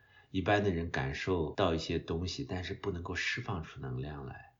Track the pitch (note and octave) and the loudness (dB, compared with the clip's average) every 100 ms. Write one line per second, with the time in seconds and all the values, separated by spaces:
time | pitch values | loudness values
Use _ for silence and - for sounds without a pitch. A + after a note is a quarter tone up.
0 | _ - - F#2+ F2+ G#2 G2+ E2+ E2+ D2 | _ -20 -4 0 4 6 6 2 0 0
1 | C2+ D2 - F2+ D#2 - F#2+ D#2+ - E2+ | 0 0 2 2 2 2 4 4 2 0
2 | - E2+ F2+ - - F#2 F2 G2 - F2 | 0 -2 -2 -4 -4 -4 -4 -4 -4 -2
3 | F2 F2 - - A#2+ F#2 D#2+ - C#2 B1+ | -2 -2 -2 -2 -2 -4 -4 -8 -6 -4
4 | C#2 D2+ C2+ - - _ | -4 -6 -8 -12 -16 _